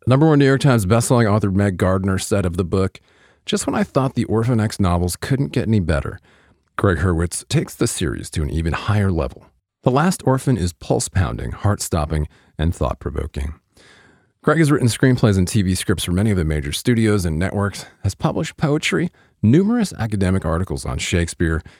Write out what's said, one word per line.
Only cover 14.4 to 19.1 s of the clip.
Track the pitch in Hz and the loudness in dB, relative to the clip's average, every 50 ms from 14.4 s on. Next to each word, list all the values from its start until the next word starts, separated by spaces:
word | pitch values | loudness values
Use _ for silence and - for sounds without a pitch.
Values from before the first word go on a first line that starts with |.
| - | -2
Greg | 160 151 | 0 2
has | 165 160 139 | 4 4 4
written | 151 123 127 | 4 2 2
screenplays | 113 - - 135 131 123 - - 107 98 | 0 2 2 2 2 4 4 4 4 4
and | 95 90 | 4 2
T | - - 110 | 2 2 0
V | 92 92 92 | 2 2 0
scripts | - - - 90 - - | -2 0 -2 -2 -2 -2
for | 90 | -2
many | 87 92 110 113 | 0 0 2 2
of | 98 | 2
the | 90 80 | 0 0
major | 78 76 76 65 71 | 0 0 -2 -4 -4
studios | - - - 127 120 113 110 107 104 101 87 | -6 -4 -2 0 2 2 2 2 2 2 0
and | 85 76 | 0 -2
networks, | 80 92 - - 101 101 98 - - - - - _ | -2 -2 -2 -2 -2 -2 -4 -4 -8 -14 -18 -12 _
has | - 98 - | -6 -6 -4
published | - - 156 - - 160 - - | -2 -4 -2 -2 -4 -6 -8 -6
poetry, | - - 143 147 160 - - 196 156 170 175 | -4 -2 0 0 0 -2 -2 -2 -2 -2 -4